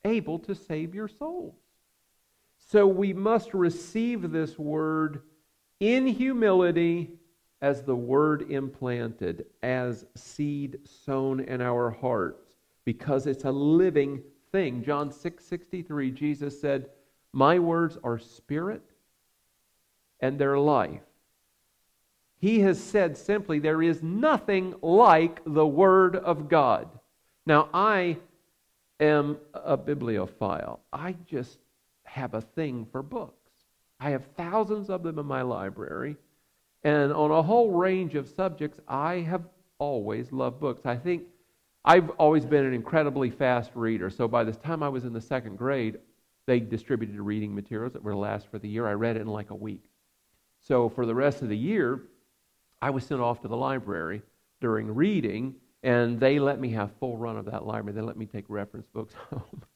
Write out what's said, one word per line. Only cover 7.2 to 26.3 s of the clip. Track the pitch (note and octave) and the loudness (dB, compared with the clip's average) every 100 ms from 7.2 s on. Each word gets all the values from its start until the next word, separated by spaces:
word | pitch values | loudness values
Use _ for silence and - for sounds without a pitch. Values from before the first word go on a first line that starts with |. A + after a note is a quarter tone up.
| _ _ _ _ | _ _ _ _
as | C#3 C3+ | -2 -2
the | C#3 B2 | -2 -2
word | A#2+ C3+ D3+ D3+ D3 | 2 2 4 2 -2
implanted, | C#3+ C3+ - B2+ A#2+ A#2 A#2 F2 E2+ - _ | -6 -6 -8 -6 -4 -6 -6 -6 -6 -12 _
as | B2 B2+ B2 A#2 - | -4 -4 -4 -8 -12
seed | - - - D3 C#3+ C#3 - | -20 -20 -6 -6 -4 -8 -12
sown | - _ - C3+ C3+ C3 | -20 _ -4 -2 0 -2
in | C3+ B2+ | -4 -4
our | B2 A#2+ A#2+ | -2 0 0
hearts, | A#2 B2+ A2+ F2 - _ _ _ _ | -2 -2 0 -2 -6 _ _ _ _
because | - A2+ - C3+ C#3 | -6 -6 -2 -2 0
it's | C3+ | -4
a | C#3 | -2
living | C#3 D3 D#3+ F#3 D3 C#3 C#3 - _ _ | 0 4 6 6 4 0 -4 -14 _ _
thing. | F#3+ E3 B2 | -2 -2 -4
John | A#2 C#3+ D3 | -2 -2 -2
six | C#3 F3 E3+ | -6 -12 -12
sixty-three, | - F3 F3 F#3 E3+ D3 C3 | -12 -12 -10 -12 -6 -4 -4
Jesus | B2+ D3+ C#3+ C#3+ C#3+ | -2 -4 -2 -6 -4
said, | D3 C#3 B2+ _ _ _ _ | -2 -2 -4 _ _ _ _
"My | C3+ C3+ F3+ | 4 6 6
words | E3+ E3 E3 E3 | 4 2 0 -2
are | B2 A#2 | -4 -4
spirit | - - _ D3 F3+ A3 _ _ _ _ _ _ _ _ _ _ _ _ _ _ | -6 -20 _ -6 -6 -10 _ _ _ _ _ _ _ _ _ _ _ _ _ _
and | C3 C#3+ | -4 0
they're | C#3 C#3 | 0 4
life." | D3 C#3 E2+ D2+ - _ _ _ _ _ _ _ _ _ _ _ _ _ | 4 4 2 -6 -18 _ _ _ _ _ _ _ _ _ _ _ _ _
He | F#3+ A3+ | 2 4
has | G3 F3 | 4 2
said | - G#3+ F3 C#3+ | 0 0 0 -2
simply, | - G#3 G3+ D3+ | -2 -4 0 0
there | D3+ D#3 | 2 2
is | E3 E3 | 2 0
nothing | D#3+ G3 D4+ C#4 - G3 F#3 F3+ | -2 0 2 2 0 0 -2 -6
like | E3 F#3 A#3 E3 E3 E3 | 4 8 10 8 6 -2
the | - D3+ D#3 | -2 2 4
word | C#3+ F#3+ F#3 F#3 | 6 6 8 6
of | F3 F3 | 2 -2